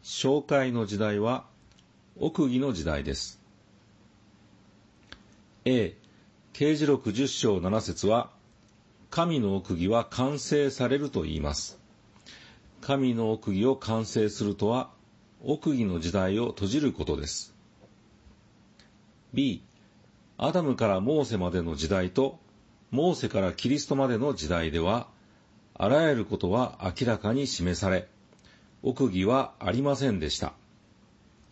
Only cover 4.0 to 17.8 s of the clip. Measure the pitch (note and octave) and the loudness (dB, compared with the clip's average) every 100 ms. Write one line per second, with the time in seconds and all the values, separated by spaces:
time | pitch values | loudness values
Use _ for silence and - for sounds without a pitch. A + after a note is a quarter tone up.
4 | _ _ _ _ _ - _ _ _ _ | _ _ _ _ _ -20 _ _ _ _
5 | - - - - _ _ B2+ B2+ F2+ - | -20 -20 -20 -20 _ _ 2 2 2 -4
6 | - - - _ _ - D3 D3+ D3 C3+ | -20 -20 -20 _ _ 0 2 4 4 4
7 | A2+ G#2 C3+ - A#2 F#2+ F#2 A2 G2 F2 | 2 0 -2 0 2 2 0 0 -2 -2
8 | G2 A#2 - - _ _ _ _ _ _ | 2 2 0 -10 _ _ _ _ _ _
9 | - - E3+ D3 G2+ G2 F2 E2+ F2+ A2+ | -6 0 0 2 0 0 -2 -2 2 2
10 | - - C3 D3 - D3 C#3 - B2 C#3+ | 0 -2 -2 -2 0 2 2 0 0 0
11 | D3 F#2+ D#2 D#2 D2 D2 - - - _ | 0 -4 -4 -4 -4 -4 -10 -16 -20 _
12 | - - - - - - - - - C#3 | -20 -20 -20 -20 -20 -20 -20 -10 -2 0
13 | B2+ A2+ A2 A2 G#2 G2 B2+ C3 - A2+ | 2 0 0 -2 -2 2 2 0 -2 -2
14 | A2 A#2 G#2+ - G#2 G2+ G#2 B2 - - | -2 0 0 0 -4 0 0 0 -4 -14
15 | _ _ _ _ C3+ D3+ E3 C3 G#2 E2+ | _ _ _ _ -4 -2 0 0 0 -2
16 | E2+ F#2+ F#2 G#2+ A#2+ - G2 C#3+ C#3 - | -2 0 0 0 -2 -2 -2 0 0 -2
17 | E2 C#2+ D2 - - - - _ | -4 -4 -4 -8 -12 -18 -20 _